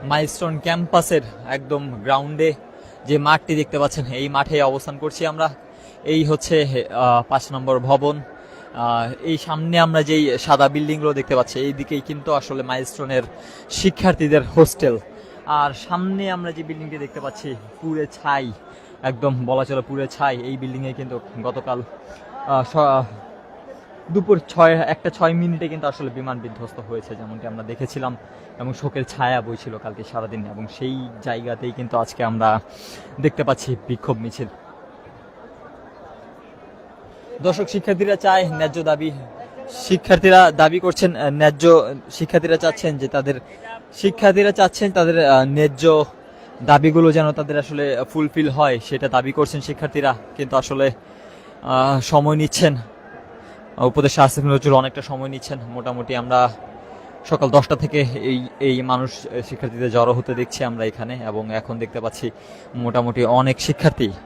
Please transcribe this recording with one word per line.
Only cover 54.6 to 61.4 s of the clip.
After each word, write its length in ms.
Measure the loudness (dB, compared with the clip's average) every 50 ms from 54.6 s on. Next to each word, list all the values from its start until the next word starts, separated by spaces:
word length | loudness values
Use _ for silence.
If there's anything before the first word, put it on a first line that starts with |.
| 4 6 4
অনেকটা 280 | 4 4 2 -6 -10
সময় 280 | -10 -10 -10 -10 -8 -10
নিচ্ছেন। 300 | -10 -12 -10 -12 -12 -12 -12 -12
মোটামুটি 460 | -12 -10 -8 -8 -6 -6 -6 -6 -4
আমরা 340 | -6 -2 2 4 4 4 4 2 -4 -16 -18 -18 -20 -20 -20 -20 -20 -20 -20 -20 -20 -4
সকাল 240 | -2 0 2 2 6
দশটা 260 | 6 6 6 6 -2
থেকে 300 | -2 -2 -2 0 0 0 0 -2
এই, 320 | -4 -2 -2 -2 -2 -4 -8 -8 -2
এই 220 | 0 0 0 0
মানুষ, 300 | 0 0 0 0 0 -4 -8 -12 -14 -10 -10 -10 -8 -8
শিক্ষার্থীদের 420 | -10 -8 -8 -8 -6 -4 -4 0
জড়ো 220 | 2 4 4 4 2
হতে 200 | 0 0 -4 -4
দেখছি 300 | -4 -4 -6 -4 -6 -6
আমরা 220 | -6 -4 -4 -4
এখানে, 340 | -6 -4 -6 -10 -10 -10 -10 -8
এবং 280 | -8 -6 -6